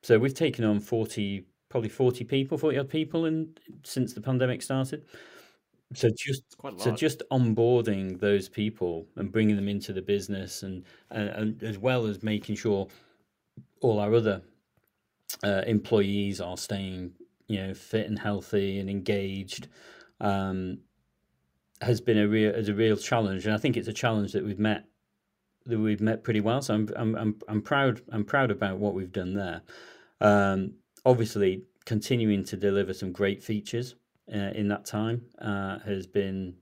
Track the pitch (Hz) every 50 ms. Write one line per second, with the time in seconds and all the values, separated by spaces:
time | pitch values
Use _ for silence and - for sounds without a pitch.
0 | - - 120 107 117 139 135 - 165 151 - - 117 107 107 101 101 - - 113
1 | 110 107 - 113 104 98 101 98 92 _ _ _ _ _ - 127 113 104 - -
2 | 135 127 123 - 120 - 139 135 135 135 165 135 139 156 131 135 139 135 - 160
3 | 156 156 - 165 165 160 160 160 160 156 - - _ - - - - - - 135
4 | 127 110 - - 104 135 127 127 131 127 123 - - - 135 135 131 131 - 147
5 | - _ - - - - - - - _ _ _ _ _ _ _ _ _ - -
6 | - 117 107 - - - 135 135 - _ - _ - 139 107 90 101 127 110 -
7 | 160 156 - - - - 139 131 123 117 110 107 117 120 127 123 113 110 104 95
8 | 95 95 92 90 107 101 101 98 95 - - - 104 107 110 - 92 87 85 82
9 | 80 _ _ - 101 95 - 110 110 107 104 101 98 101 101 101 - - 98 95
10 | 92 - 101 101 92 - 104 95 95 - - - - 95 95 90 92 - - -
11 | _ _ - 113 104 104 - - 110 110 110 110 107 113 104 98 101 127 127 127
12 | 117 107 104 90 110 110 107 104 104 - 104 101 - 117 104 98 98 95 - -
13 | _ _ _ _ _ _ _ _ _ _ _ - - _ _ _ - 123 110 104
14 | 101 104 110 120 110 107 98 90 - _ _ _ _ _ _ _ _ _ _ _
15 | _ _ _ _ _ _ - - - 104 101 98 - - 113 104 - - 117 107
16 | 98 98 101 101 101 98 98 92 90 87 90 90 - - 107 98 98 95 92 92
17 | 90 87 87 _ - _ _ _ _ _ 107 95 95 95 95 - - - - 110
18 | 104 - 107 101 - 110 104 98 - - - 101 98 98 95 98 98 95 101 101
19 | 92 - 104 101 98 95 95 98 98 98 - - - - _ - - - - -
20 | - _ _ _ - 101 98 98 95 95 95 95 92 92 92 - _ _ _ _
21 | _ _ _ _ _ _ _ _ _ _ _ _ _ _ _ - - 123 120 110
22 | - - 113 107 104 104 107 110 107 107 101 117 110 101 104 101 113 110 107 -
23 | - - 135 117 110 98 95 92 87 107 110 104 - 147 120 117 90 - 107 -
24 | - 120 113 107 101 92 - 104 - 104 95 90 107 107 104 87 - _ _ _
25 | _ _ _ _ _ _ _ _ _ _ _ _ _ 123 117 110 107 107 107 101
26 | 107 110 113 110 - - 113 107 104 113 117 139 139 - 110 107 110 110 - -
27 | 120 110 113 - 117 107 104 - - - 107 107 - - 147 139 135 131 117 -
28 | - - - 110 101 - - 143 135 120 101 - 107 98 95 92 104 104 95 92
29 | 95 90 95 101 90 90 95 101 98 90 82 85 - _ - - - - - -
30 | - _ _ _ 104 107 104 101 101 98 95 95 95 - - - _ _ _ -
31 | _ 131 127 120 113 104 - 104 101 95 92 92 - _ _ _ _ - 117 104
32 | - - 135 120 113 107 104 98 95 - - 98 101 101 98 101 98 92 92 -
33 | 101 92 87 - 101 98 98 98 - - 110 107 101 - - 117 120 127 - _
34 | _ _ _ _ _ - 110 104 101 98 - - 104 101 104 101 - - - 107
35 | 107 113 117 120 117 - _ - - 110 101 101 98 95 95 - - 107 101 95
36 | 92 92 _ 101 98 95 95 95 95 92 90 -